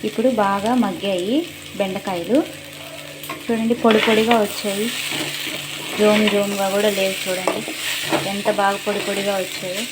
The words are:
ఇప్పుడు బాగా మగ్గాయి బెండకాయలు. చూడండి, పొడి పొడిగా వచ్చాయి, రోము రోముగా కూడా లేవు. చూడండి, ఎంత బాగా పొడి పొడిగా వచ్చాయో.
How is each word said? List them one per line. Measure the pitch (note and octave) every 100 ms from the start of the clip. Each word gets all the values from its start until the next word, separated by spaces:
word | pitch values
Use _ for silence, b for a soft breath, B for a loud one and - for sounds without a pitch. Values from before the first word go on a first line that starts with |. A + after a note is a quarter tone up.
| G#3+
ఇప్పుడు | - B3 A3
బాగా | G3 G3 G#3 B3
మగ్గాయి | G#3 E3+ G3 F#3 F#3 C#4+ F4 - - -
బెండకాయలు. | G3 F#3+ - F3+ E3+ C4 - - - - - - - - - -
చూడండి, | - A3+ A3+ A#3
పొడి | A#3+ G#3+ A3+
పొడిగా | A3 A3 A#3
వచ్చాయి, | G3+ - G#3 G3 A#3 - - - D3+ C#3+ - - - - - -
రోము | G#3 G#3+ G#3+
రోముగా | G3+ G3+ G3+ G3
కూడా | G3+ G#3+ G3
లేవు. | F#3+ F#3+
చూడండి, | G3 F#3 F3+ - - - - - - D#4+ D3
ఎంత | G3+ G#3 G3+
బాగా | G3 G3+
పొడి | G#3+ G3+ G3+
పొడిగా | G3 G3+ G3
వచ్చాయో. | F#3 - F#3 F#3+ A#3+